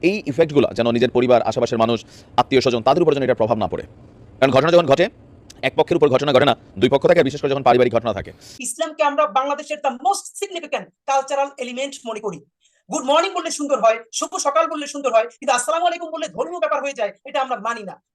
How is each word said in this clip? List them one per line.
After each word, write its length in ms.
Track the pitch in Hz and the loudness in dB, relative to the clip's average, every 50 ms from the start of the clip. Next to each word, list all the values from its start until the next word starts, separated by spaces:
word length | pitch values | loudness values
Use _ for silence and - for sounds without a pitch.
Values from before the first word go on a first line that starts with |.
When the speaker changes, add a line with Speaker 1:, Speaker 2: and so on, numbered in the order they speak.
Speaker 1:
এই 220 | - 175 202 214 - | -2 -2 -2 -2 -4
ইফেক্টগুলো 420 | 147 123 156 170 151 143 147 110 - 95 | -4 0 0 0 2 2 0 0 0 0
যেন 180 | 113 117 117 | -2 0 0
নিজের 180 | 117 120 123 120 | 2 2 0 2
পরিবার, 320 | - 123 123 123 123 113 | 2 2 4 4 4 4
আশেপাশের 360 | - 113 107 127 - 117 123 | 2 0 -2 -2 -2 0 2
মানুষ, 280 | 113 113 113 117 110 - - - - - - - | 2 2 2 0 -2 -4 -10 -20 -20 -20 -2 0
আত্মীয় 240 | - 123 - 135 127 | 0 2 2 2 2
স্বজন, 200 | - 131 117 120 | 2 2 0 2
তাদের 220 | 113 - - 170 175 | 2 2 2 2 2
উপর 100 | 156 143 | 2 2
যেন 100 | 139 131 | 2 0
এটা 100 | 123 123 | 0 0
প্রভাব 240 | - 113 107 117 | 0 0 0 0
না 100 | 110 98 | 0 -2
পড়ে। 160 | 82 - - - - - - - - - - - - - - | -4 -4 -8 -10 -14 -20 -20 -20 -20 -20 -20 -20 -20 -2 0
কারণ 120 | 131 135 | 2 4
ঘটনা 200 | 120 131 143 170 | 4 4 4 6
যখন 140 | 170 170 170 | 4 4 4
ঘটে, 240 | 143 139 147 180 247 - - - - - - - - - - | 4 2 2 2 0 -2 -8 -20 -20 -20 -20 -20 -20 -10 -4
এক 120 | - 131 - | -4 -2 0
পক্ষের 220 | 160 147 - 170 | 0 0 0 2
উপর 120 | 160 151 143 | 2 4 2
ঘটনা 240 | 127 127 139 147 135 | 2 2 2 2 4
ঘটে 120 | 127 143 | 4 4
না, 100 | 139 113 - - - - 98 | 4 2 0 -4 -12 -2 0
দুই 100 | 110 123 | 2 4
পক্ষ 180 | 135 139 - | 4 4 4
থাকে, 120 | 165 175 170 | 4 4 4
আর 40 | 143 | 2
বিশেষ 180 | 135 139 147 | 2 0 -2
করে 100 | - 139 | -2 -2
যখন 120 | 135 139 139 | 0 2 4
পারিবারিক 300 | 127 123 127 123 123 117 | 4 6 6 4 4 2
ঘটনা 200 | 117 113 117 98 | 0 0 -2 -4
থাকে। 180 | 95 80 80 - - - - - - | -4 -6 -10 -14 -18 -20 -20 -16 -12
Speaker 2:
ইসলামকে 440 | 247 - - - 320 320 311 - 302 | -12 -10 -6 -6 -6 -4 -2 0 0
আমরা 240 | 285 277 302 294 | 0 2 0 0
বাংলাদেশের 500 | - - 262 269 285 285 302 302 - 302 294 - | 0 0 -2 -2 -2 -4 -6 -8 -10 -10 -6 -4
the 80 | 269 | -4
most 520 | 240 247 311 381 403 - - - - - 403 | -4 -2 -2 -2 -2 -2 -6 -12 -12 -10 -10
significant 420 | 392 370 339 - - 269 214 180 - _ _ _ | -8 -8 -10 -8 -8 -8 -8 -8 -12 _ _ _
cultural 580 | - 269 269 269 277 285 277 277 285 - - 247 | -2 -2 -2 -2 -2 -2 -2 -2 -4 -6 -10 -10
element 300 | 247 247 254 277 277 277 - - | -10 -8 -8 -8 -8 -10 -12 -12
মনে 140 | 233 220 208 | -10 -10 -8
করি। 200 | 226 202 170 143 - _ _ _ _ _ _ _ _ - | -8 -8 -10 -10 -14 _ _ _ _ _ _ _ _ -8
গুড 120 | 196 - 247 | -6 -4 0
মর্নিং 300 | 262 294 320 359 392 359 | 2 2 2 2 0 -4
বললে 180 | 339 320 330 | -6 -6 -6
সুন্দর 280 | - 294 294 285 277 220 | -6 -6 -4 -2 0 2
হয়, 200 | 214 226 226 226 - _ - | 2 2 2 0 -4 _ -8
শুভ 240 | - 311 330 359 | -8 -6 -6 -6
সকাল 300 | - - 285 277 320 330 | -4 -4 0 0 0 0
বললে 200 | 311 320 302 285 | 0 -4 -8 -8
সুন্দর 240 | 285 294 285 269 254 | -10 -8 -6 -4 0
হয়, 120 | 226 220 226 | 0 0 0
কিন্তু 320 | 240 - _ 277 262 247 | -2 -6 _ -2 -2 -2
আসসালামু 300 | 240 - - 320 339 349 | 0 0 -2 -2 0 0
আলাইকুম 260 | 349 339 339 339 320 | -2 -2 -4 -6 -10
বললে 160 | 320 320 320 | -8 -8 -8
ধর্মীয় 320 | - 160 214 285 330 359 339 | -6 -6 -6 -8 -6 -6 -4
ব্যাপার 220 | 320 294 302 277 | -4 -2 -2 -4
হয়ে 120 | 262 277 277 | -4 -6 -6
যায়, 200 | 233 214 202 - _ - | -6 -6 -6 -8 _ -12
এটা 160 | 277 285 277 | -6 -4 -4
আমরা 140 | 262 262 247 | -4 -4 -6
মানি 280 | 202 202 226 233 220 202 | -6 -6 -8 -8 -8 -12
না। 200 | 180 - - _ _ _ | -14 -16 -18 _ _ _